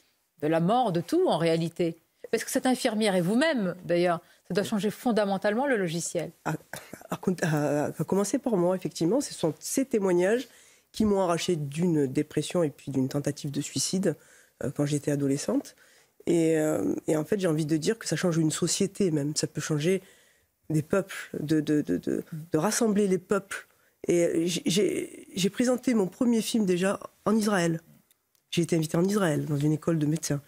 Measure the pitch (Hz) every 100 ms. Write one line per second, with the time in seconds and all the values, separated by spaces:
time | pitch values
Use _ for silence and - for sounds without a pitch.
0 | _ _ _ _ 151 160 165 240 240 170
1 | - 330 359 180 170 165 165 - 170 165
2 | _ _ - 220 - 262 262 247 254 214
3 | 220 185 175 226 320 277 185 175 156 175
4 | 175 165 - _ - 190 180 220 208 -
5 | 254 214 202 190 208 208 285 240 180 165
6 | 160 175 156 - - 156 - - - -
7 | - 170 - 180 175 151 147 147 131 156
8 | 160 190 202 269 247 202 175 185 - -
9 | 165 247 - - 165 147 - - 269 220
10 | 190 175 180 233 269 - - - _ -
11 | 220 196 185 170 - 175 143 143 180 156
12 | 139 135 147 - 151 180 160 - - 135
13 | 131 143 143 143 147 143 143 - - 190
14 | 190 147 - - _ _ - - 143 147
15 | 143 143 143 139 - 254 - - - _
16 | _ _ - 170 160 160 151 156 - -
17 | - 156 151 208 185 156 156 160 156 226
18 | - 156 185 160 156 - 170 - 190 -
19 | 196 156 143 151 151 - - 156 160 190
20 | - - _ _ _ _ - 156 151 196
21 | - - - - 147 156 151 151 - 170
22 | - - - 156 160 156 185 214 233 202
23 | 208 185 - 202 - - - _ _ _
24 | - 175 170 - 170 170 - 175 190 143
25 | - - - - 190 - 247 247 - 226
26 | 185 - 240 226 214 233 196 180 190 202
27 | - _ - 220 208 202 170 165 - -
28 | _ _ _ _ _ - 165 170 156 165
29 | 185 208 185 147 147 147 151 151 - 165
30 | 147 156 - 143